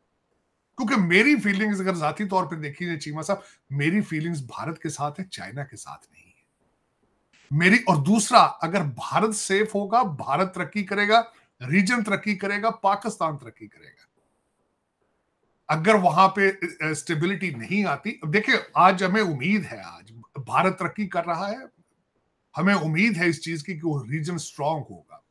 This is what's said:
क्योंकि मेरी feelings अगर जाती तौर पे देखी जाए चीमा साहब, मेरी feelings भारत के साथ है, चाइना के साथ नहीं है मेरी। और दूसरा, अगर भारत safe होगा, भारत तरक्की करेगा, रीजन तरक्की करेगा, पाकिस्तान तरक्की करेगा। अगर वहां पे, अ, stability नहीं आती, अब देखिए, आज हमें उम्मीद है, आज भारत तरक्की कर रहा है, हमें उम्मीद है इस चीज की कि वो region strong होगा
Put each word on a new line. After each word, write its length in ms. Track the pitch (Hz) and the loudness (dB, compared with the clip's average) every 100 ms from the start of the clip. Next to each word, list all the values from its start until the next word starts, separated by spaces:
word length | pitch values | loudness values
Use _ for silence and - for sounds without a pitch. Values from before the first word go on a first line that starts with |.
| _ _ _ _ _ _ _ - | _ _ _ _ _ _ _ -6
क्योंकि 200 | 220 240 | -2 0
मेरी 400 | 175 185 262 277 | 4 6 6 4
feelings 440 | 208 190 214 196 | 2 0 0 -2
अगर 140 | 190 | -2
जाती 300 | 175 151 156 | -2 -2 -2
तौर 220 | 202 185 160 | -2 0 -2
पे 100 | 160 | -6
देखी 300 | 151 147 175 | -10 -8 -8
जाए 100 | 156 | -6
चीमा 260 | 151 156 | -8 -8
साहब, 200 | 156 196 - _ - | -4 -6 -8 _ -8
मेरी 280 | 139 151 208 | -2 0 0
feelings 400 | 208 156 165 160 | -2 -4 -4 -6
भारत 400 | 123 - 131 160 | -8 -10 -10 -8
के 60 | 156 | -10
साथ 240 | 147 147 147 | -6 -8 -8
है, 100 | 185 | -12
चाइना 320 | - 95 127 | -12 -12 -12
के 120 | 139 107 | -14 -14
साथ 300 | - 73 _ | -18 -20 _
नहीं 120 | _ | _
है 200 | _ _ _ _ _ _ _ _ _ _ _ _ - | _ _ _ _ _ _ _ _ _ _ _ _ -4
मेरी। 320 | 147 180 226 233 | 2 6 6 6
और 80 | 156 | 2
दूसरा, 440 | 139 220 - 233 | 4 2 6 6
अगर 420 | 156 - 165 190 | 6 2 -4 -2
भारत 500 | 151 113 - 151 220 | -4 -6 -4 0 0
safe 420 | 208 - 196 208 | -2 0 0 0
होगा, 280 | 202 202 226 | -2 0 2
भारत 500 | 220 135 - 151 185 | 0 -4 -2 -2 -2
तरक्की 280 | 180 165 208 | -4 -6 -6
करेगा, 500 | 190 202 208 226 226 _ _ - | -4 -2 4 4 2 _ _ -14
रीजन 400 | 127 185 190 240 | 0 2 2 0
तरक्की 340 | 208 196 214 190 | 0 -2 -2 -4
करेगा, 340 | 202 202 220 | -4 -2 -2
पाकिस्तान 680 | 220 196 196 226 214 165 143 | 0 0 0 -4 -4 -4 -6
तरक्की 300 | 117 - 104 | -14 -20 -20
करेगा। 400 | _ - _ _ _ _ _ _ _ _ _ _ _ _ _ _ _ _ _ - | _ -20 _ _ _ _ _ _ _ _ _ _ _ _ _ _ _ _ _ -4
अगर 260 | 156 180 214 | 0 4 4
वहां 320 | 180 165 190 | 6 6 6
पे, 220 | 196 196 | 6 0
अ, 420 | 196 175 - 156 | 0 -6 -6 -6
stability 580 | 151 - 156 175 190 185 | -4 -4 -2 -2 -2 -6
नहीं 340 | 120 110 202 | -8 -4 -2
आती, 360 | 185 143 214 - | 0 -2 -6 -8
अब 60 | 151 | -2
देखिए, 300 | 196 214 233 - 151 | 0 2 -2 0 4
आज 260 | 185 185 | 6 6
हमें 200 | 185 214 | 2 2
उम्मीद 400 | 190 139 170 208 | 0 0 0 0
है, 200 | 131 107 | -2 -10
आज 280 | - - - 113 - 139 120 | -14 -18 -20 -20 -18 -14 -2
भारत 260 | 131 185 | 2 2
तरक्की 340 | 190 170 - 202 | 0 -4 -6 -6
कर 180 | 175 | -4
रहा 220 | 170 165 202 | -4 -4 -6
है, 200 | 233 - _ _ _ _ _ _ _ _ - | -8 -12 _ _ _ _ _ _ _ _ -2
हमें 180 | 185 | 2
उम्मीद 420 | 196 156 156 233 170 | 2 0 0 0 2
है 120 | 175 | 0
इस 140 | 160 | -2
चीज 200 | 165 165 | -4 -8
की 120 | 147 | -8
कि 60 | 160 | -6
वो 220 | 165 143 | -4 -4
region 340 | 117 156 151 170 | -4 -6 -4 -6
strong 480 | - - 147 156 120 | -8 -6 -4 -4 -6
होगा 340 | 90 _ 78 _ | -16 _ -20 _